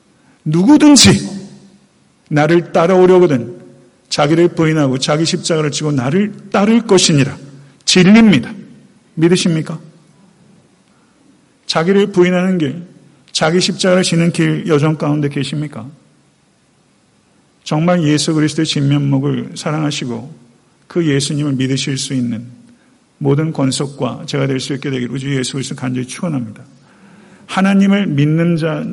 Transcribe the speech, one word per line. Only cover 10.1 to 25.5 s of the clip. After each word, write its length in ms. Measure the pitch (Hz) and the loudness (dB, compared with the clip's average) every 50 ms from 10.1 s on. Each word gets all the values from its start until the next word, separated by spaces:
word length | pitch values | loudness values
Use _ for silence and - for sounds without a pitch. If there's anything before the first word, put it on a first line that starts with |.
| _ _ _ _ _ _ _ _ _ _ _ _ _ _ _ _ _ _ _ _ _ _ _ _ _ _ _ _ _ _ _ | _ _ _ _ _ _ _ _ _ _ _ _ _ _ _ _ _ _ _ _ _ _ _ _ _ _ _ _ _ _ _
자기를 420 | - - 160 165 180 196 196 202 208 | -6 -4 -2 0 2 2 2 2 0
부인하는 500 | 202 185 175 180 180 180 180 190 185 175 | 2 2 2 2 2 0 0 0 0 0
길, 260 | 156 131 131 170 87 - - - _ _ _ _ _ _ | -2 -4 -4 -8 -12 -16 -20 -20 _ _ _ _ _ _
자기 300 | - - 165 156 170 180 | -6 -2 0 2 2 2
십자가를 420 | 180 - 180 - - 190 180 185 180 | 0 0 -2 -2 0 2 2 2 2
지는 300 | - 170 165 165 170 165 | 0 0 0 0 0 0
길 340 | - 165 156 156 151 - 170 | 0 0 0 0 -2 -2 0
여정 300 | 156 143 147 156 156 147 | 0 2 2 0 0 -2
가운데 320 | 165 147 147 151 143 143 | -2 -2 -2 -2 -2 -4
계십니까? 600 | 143 143 131 - 156 147 151 147 - 113 110 135 - - _ _ _ _ _ _ _ _ _ _ _ _ _ _ _ _ _ _ _ _ _ _ _ _ _ _ _ _ _ _ _ _ - | -4 -6 -6 -6 -6 -6 -8 -8 -10 -14 -16 -16 -18 -20 _ _ _ _ _ _ _ _ _ _ _ _ _ _ _ _ _ _ _ _ _ _ _ _ _ _ _ _ _ _ _ _ -10
정말 400 | - 156 151 160 175 180 180 156 | -6 -4 -2 0 0 0 0 2
예수 300 | 147 151 143 - - 160 | 0 0 0 0 -2 -2
그리스도의 320 | 156 151 151 147 165 160 | 0 -2 -2 -2 -4 -4
진면목을 840 | 156 - 156 139 139 143 143 143 139 139 135 139 147 135 123 - - - | -4 -2 -2 0 0 0 0 0 0 -2 -2 -2 -2 -4 -6 -8 -10 -12
사랑하시고 800 | - - 170 151 156 151 147 143 - - 127 117 113 113 - - - _ _ _ _ _ _ _ _ _ - | -10 -8 -6 -6 -4 -4 -4 -6 -6 -8 -8 -10 -10 -12 -14 -18 -20 _ _ _ _ _ _ _ _ _ -8
그 200 | - 180 170 151 | -4 -2 -2 0
예수님을 460 | 139 139 139 - 156 143 147 147 135 | 0 0 -2 -2 -4 -4 -2 -2 -2
믿으실 440 | 123 131 127 135 131 - 151 135 135 | -2 -2 -2 -2 -4 -4 -4 -6 -6
수 160 | - - 139 | -6 -6 -4
있는 320 | 127 123 120 117 104 120 - - - - _ _ _ _ _ _ _ _ _ _ - | -4 -4 -4 -6 -8 -10 -14 -18 -20 -20 _ _ _ _ _ _ _ _ _ _ -6
모든 360 | 147 139 139 143 160 160 156 | -2 -2 0 0 -2 -4 -4
권속과 720 | - 139 131 123 - - - - - 139 117 120 - - | -2 -4 -2 -2 -4 -6 -8 -8 -8 -8 -8 -8 -10 -12
제가 220 | - 147 139 139 139 | -8 -6 -4 -4 -2
될 120 | 135 131 | -4 -4
수 140 | 127 - 147 | -6 -6 -8
있게 160 | 135 139 147 | -8 -6 -6
되기를 220 | 135 127 123 120 | -6 -6 -6 -6
우리 80 | 131 139 | -8 -8
주 160 | 135 143 143 135 | -6 -4 -4 -4
예수 160 | 127 - | -4 -6